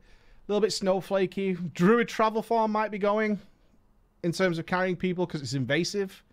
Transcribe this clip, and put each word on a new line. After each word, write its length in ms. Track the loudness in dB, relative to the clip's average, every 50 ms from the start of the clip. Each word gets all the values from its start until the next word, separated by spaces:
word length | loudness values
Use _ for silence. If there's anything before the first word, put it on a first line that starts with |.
| _ -20 -20 -20 _ -20 -20 -14 -6 -2
A 40 |
little 100 | 0 2
bit 80 | 2 2
snowflakey. 1040 | 0 0 0 0 0 0 0 -2 0 0 0 0 -2 -2 -2 -2 -2 -4 -6 -6 0
Druid 340 | 4 6 6 6 6 4 0
travel 320 | 0 0 0 0 0 -2
form 320 | -2 0 0 0 2 2
might 180 | 0 -2 -2 -2
be 60 | -4
going 420 | -2 0 0 2 2 0 0 -2 -4 -6 -12 -20 _ _ _ _ _ _ _ _ _ _ _ _ _
in 100 | -4 -2
terms 260 | 0 2 2 2 2 -2
of 60 | -4
carrying 320 | -2 -2 0 0 -2 -2
people 300 | -2 -2 -2 -2 -2 -2
'cause 160 | -4 -4 -6
it's 100 | -6 -4
invasive. 720 | -4 -4 -2 0 0 0 0 -2 -2 -4 -6 -6 -8 -16 _ _